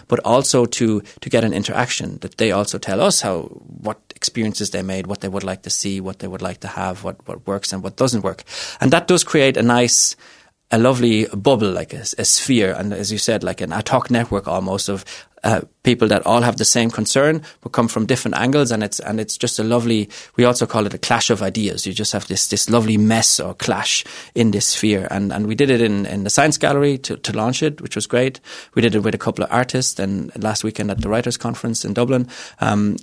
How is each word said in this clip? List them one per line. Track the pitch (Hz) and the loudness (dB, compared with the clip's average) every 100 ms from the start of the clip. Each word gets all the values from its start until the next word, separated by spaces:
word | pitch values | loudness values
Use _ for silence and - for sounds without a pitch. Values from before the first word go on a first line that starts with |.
| - | -2
but | - | -2
also | - 123 135 131 117 | 4 2 4 4 2
to, | - 117 107 - - | 2 2 0 -4 -14
to | - | -2
get | 120 | 0
an | 113 | 2
interaction, | 90 101 - 123 - - - | 0 -2 -2 -2 -2 -6 -8
that | 92 - | -10 -2
they | 110 | 0
also | 95 101 98 | 2 -2 -4
tell | - 98 | -4 0
us | 190 - | 2 2
how, | 104 87 | 0 -4
what | 78 - - - 107 107 - - | -6 -14 -20 -12 -10 -10 -12 -8
experiences | - 120 107 101 101 | -8 -2 -4 -2 -6
they | 95 | -6
made, | 95 95 90 | -6 -6 -6
what | 101 | -8
they | 98 | -6
would | 98 | -6
like | 95 95 | -6 -8
to | 90 | -6
see, | - 101 98 | -6 -4 -6
what | 92 95 | -8 -10
they | 95 | -10
would | 95 | -8
like | 90 - | -8 -10
to | 95 | -12
have, | - 92 92 | -8 -6 -6
what, | 92 - - | -10 -12 -12
what | 90 - | -12 -6
works | 101 - | -6 -6
and | 95 | -8
what | 95 - | -8 -2
doesn't | 135 117 | 0 0
work. | - - - - - - | -4 -8 -12 -14 -12 -2
And | 131 | 2
that | 165 170 | 2 4
does | 180 | 2
create | - 156 135 131 | 4 4 4 4
a | |
nice, | 117 120 120 - - - - - _ _ - | 4 4 4 4 0 -2 -14 -20 _ _ -2
a | 113 | 4
lovely | 123 127 120 110 110 | 4 4 4 4 0
bubble, | 104 139 127 104 | 0 2 4 2
like | 87 82 | -2 -6
a, | - - - | -8 -8 -4
a | |
sphere, | 110 - - 123 95 | 0 0 2 2 2
and | - 101 | 0 -4
as | 98 101 | -4 -4
you | 104 | -4
said, | - 110 | 0 0
like | 90 90 | -2 -6
an | 87 | -6
ad | 87 - | -4 0
hoc | 127 - | 0 2
network | 120 117 101 - | 0 0 -2 -2
almost | 92 92 98 - | -4 -2 -4 -4
of, | 98 - - - _ | -6 -8 -18 -20 _
uh, | - 104 - _ | 0 0 -2 _
people | - 120 107 | 0 4 4
that | 101 - | 2 4
all | 117 | 4
have | 120 - | 4 2
the | |
same | 110 120 117 | 2 2 2
concern | 113 107 135 147 160 156 - | 0 0 2 2 2 -4 -16
but | - | -6
come | - 113 | 0 0
from | - 107 | 2 0
different | 127 110 - | 0 0 0
angles, | 123 147 127 | 2 2 2
and | 113 | 0
it's, | 104 - | -4 -6
and | - 110 | -6 -4
it's | 107 - | -4 -4
just | 120 - | -4 -2
a | 110 | 2
lovely, | 120 117 113 104 - - - | 2 2 0 0 -8 -8 2
we | 120 | 4
also | 123 113 | 4 0
call | 113 104 | 0 0
it | |
a | 95 | -2
clash | - 117 - | 0 2 2
of | 107 | 0
ideas. | 98 110 104 87 98 | 0 -2 -2 -2 -6
You | |
just | 98 107 | -4 -4
have | 101 - | -4 -4
this, | 92 - | -4 -2
this | 104 - | -2 2
lovely | 117 110 107 | 2 4 4
mess | 107 113 110 - | 4 4 2 0
or | 85 | -2
clash | 90 - 95 - - - - - | -6 -4 -2 -2 -4 -4 -12 -6
in | 120 113 | 2 2
this | 101 - | 2 0
sphere, | - 110 101 - | 0 2 0 0
and, | 98 101 | -4 -2
and | 73 107 | -2 -2
we | 110 | 2
did | 139 | 4
it | 120 | 4
in, | 117 101 98 | 4 2 -2
in | 98 | -4
the | 98 | -2
Science | - 156 147 | 2 2 2
Gallery | 151 143 143 135 | 0 2 2 0
to, | - - | -4 -8
to | - | -6
launch | 107 113 - | -2 -2 0
it, | 156 147 | -2 -4
which | - - | -8 -8
was | - | -2
great. | 120 131 - - - - | 0 0 -2 -16 -20 -6
We | - | 2
did | 117 104 | 2 4
it | |
with | 104 | 0
a | 101 | -2
couple | - 101 | -2 -4
of | - | 0
artists, | 120 123 127 131 - | 0 0 -2 -2 -2
and | 98 98 65 - | -2 -4 -6 -6
last | 107 104 | -4 -2
weekend | 107 107 104 | -4 -4 -4
at | 98 | -2
the | 104 | 0
Writers' | 113 123 - | 0 0 -2
Conference | 117 104 117 117 | -4 -6 -4 -4
in | - | -4
Dublin. | 104 123 131 123 - - - | 0 2 2 0 -8 -14 -4
Um, | 110 104 104 - | 0 2 2 -2